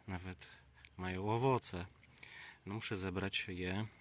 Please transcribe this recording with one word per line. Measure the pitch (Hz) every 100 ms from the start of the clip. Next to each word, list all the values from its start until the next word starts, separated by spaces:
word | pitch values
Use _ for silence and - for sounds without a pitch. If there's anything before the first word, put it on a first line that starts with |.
| -
nawet | 90 90 90 - - - - - -
mają | 92 92 104
owoce. | 113 135 123 - 90 90 - - - - - - - 98
No, |
muszę | 107 - 101
zebrać | 95 90 98 - -
je, | 90 92 95 107 -